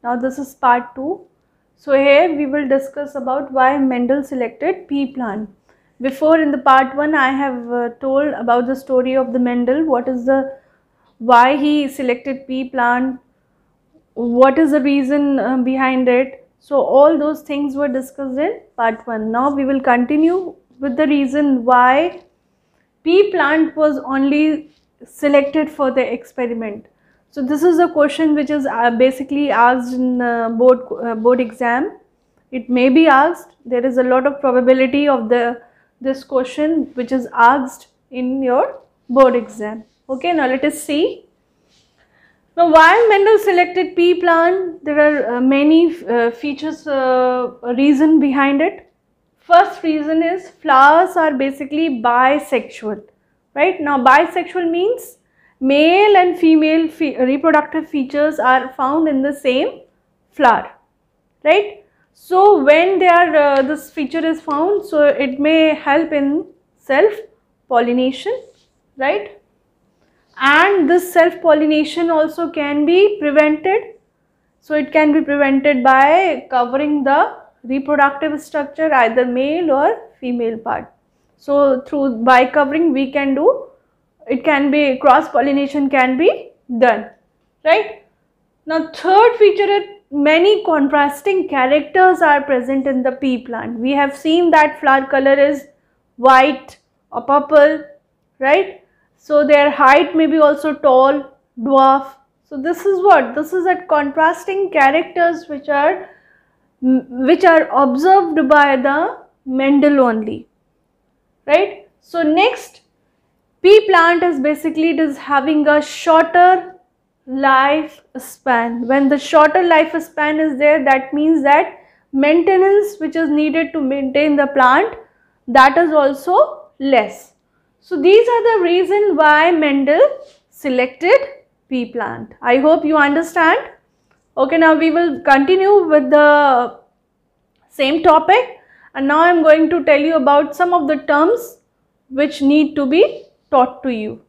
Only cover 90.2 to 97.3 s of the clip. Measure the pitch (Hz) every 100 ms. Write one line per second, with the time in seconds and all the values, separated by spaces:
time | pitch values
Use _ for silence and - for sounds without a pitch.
90.2 | 285 311 381 427 - 311 277 294 285 285
91.2 | 403 381 - 277 254 294 294 370 370 359
92.2 | 330 285 285 262 240 269 269 254 254 254
93.2 | 269 247 - 226 226 233 247 277 277 277
94.2 | 320 330 349 311 302 302 294 269 269 277
95.2 | 269 277 285 277 - _ _ _ _ -
96.2 | 247 262 269 262 - _ _ _ _ -
97.2 | -